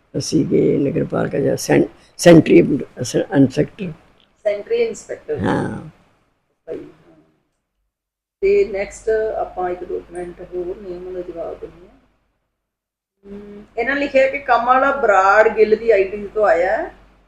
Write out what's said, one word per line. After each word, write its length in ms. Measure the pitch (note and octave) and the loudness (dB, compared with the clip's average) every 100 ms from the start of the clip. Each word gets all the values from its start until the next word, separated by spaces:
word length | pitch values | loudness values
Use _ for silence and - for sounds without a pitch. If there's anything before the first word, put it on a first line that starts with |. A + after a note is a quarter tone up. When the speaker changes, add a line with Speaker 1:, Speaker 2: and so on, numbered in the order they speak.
| _ D#3 | _ -8
Speaker 1:
ਅਸੀਂ 280 | - D#3 D3 | -2 -2 0
ਗਏ 320 | - - - | 2 2 0
ਨਗਰ 260 | C#3+ - | 0 -2
ਪਾਲਿਕਾ 360 | C#3 - A2 C#3+ | -4 -4 -4 -2
ਜਾਂ 180 | C3+ A2+ | -2 -2
ਸੈਂ-, 300 | - C#3+ - - _ - | -2 -2 -2 -8 _ 2
ਸੈਂਟਰੀ 600 | F3 E3 - F3 - C#3 - - | 8 8 8 4 4 0 -6 -10
ਅਸ-, 360 | B2 D#3+ - C#3 | -4 -4 0 2
ਇੰਸਪੈਕਟਰ। 540 | C3+ D3 C#3 - F3 D#3 _ _ _ _ | 2 2 -4 -6 -12 -12 _ _ _ _
Speaker 2:
ਸੈਂਟਰੀ 320 | G#3 G#3 - A#3+ | -6 -4 -4 -2
ਇੰਸਪੈਕਟਰ। 600 | A3+ G3+ - - - - | -2 -4 -12 -12 -8 -4
Speaker 1:
ਹਾਂ। 400 | - A#2 - G#2+ - - _ _ _ _ _ _ D#3+ | -2 -2 -4 -8 -14 -20 _ _ _ _ _ _ -14
Speaker 2:
ਭਾਈ, 120 | D3+ | -14
ਹਾਂ। 380 | D3+ - _ D#3 _ _ _ _ _ _ _ _ _ _ _ _ | -14 -20 _ _ _ _ _ _ _ _ _ _ _ _ _ _
ਤੇ 240 | G3 G3+ G3+ | 2 2 2
ਨੈਕਸਟ 440 | G3 G3+ - - A3 A3 - | -2 -8 -6 -2 -2 -2 -4
ਆਪਾਂ 340 | - F3+ F3+ | -6 -6 -6
ਇੱਕ 140 | F3+ | -6
ਦੋ 160 | F#3 F3+ | -8 -10
ਕੁਮੈਂਟ 420 | F3 F3 F3 F3 | -10 -12 -12 -14
ਹੋਰ 340 | F3 F3+ F3 G#3+ | -12 -10 -8 -10
ਨੇ, 180 | F#3+ F3 | -12 -14
ਉਹਨਾਂ 160 | F3+ | -12
ਦਾ 100 | F3+ | -12
ਜਵਾਬ 380 | F3 E3 D#3+ - | -12 -12 -12 -12
ਦਿੰਦੇ 280 | E3 E3 F#3+ | -16 -18 -20
ਹਾਂ। 120 | _ _ _ _ _ _ _ _ _ _ _ _ _ G3+ | _ _ _ _ _ _ _ _ _ _ _ _ _ -20
ਹਮ, 360 | G3+ G#3 G#3 - A3 | -18 -18 -20 -12 -6
ਇਹਨਾਂ 180 | C4 C#4+ | -4 -4
ਲਿਖਿਆ 340 | C#4 C4+ C4+ | 0 2 2
ਕਿ 80 | C#4 | -2
ਕਮਲ 640 | - A#3 A#3 C4 C#4 - | 0 0 4 2 2 2
ਬਰਾੜ 480 | A3 F#3+ G3 G#3 G#3+ | 2 4 6 6 4
ਗਿੱਲ 260 | G#3+ G#3+ G#3+ | 4 4 4
ਦੀ 160 | A3+ | 4
ਆਈਡੀ 380 | G3+ F#3+ G#3 G3+ G#3+ | 2 2 -4 -8 0
ਤੋਂ 100 | G3+ | 2
ਆਇਆ 320 | E3 F#3 A#3 | 2 2 -2
ਹੈ, 140 | F#4 - _ _ | -4 -12 _ _